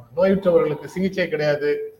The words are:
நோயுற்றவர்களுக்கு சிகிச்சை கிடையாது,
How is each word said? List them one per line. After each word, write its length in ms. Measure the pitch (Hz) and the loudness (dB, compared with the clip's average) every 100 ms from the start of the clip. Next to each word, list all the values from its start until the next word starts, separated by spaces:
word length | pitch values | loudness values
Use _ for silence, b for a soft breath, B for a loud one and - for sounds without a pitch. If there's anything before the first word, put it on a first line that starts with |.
| - 160 | -10 0
நோயுற்றவர்களுக்கு 720 | 190 196 180 165 156 147 - | 2 2 4 2 2 -4 -8
சிகிச்சை 420 | 180 190 196 170 | -4 -4 -2 -2
கிடையாது, 680 | 151 151 143 147 147 - | 0 0 0 0 -2 -6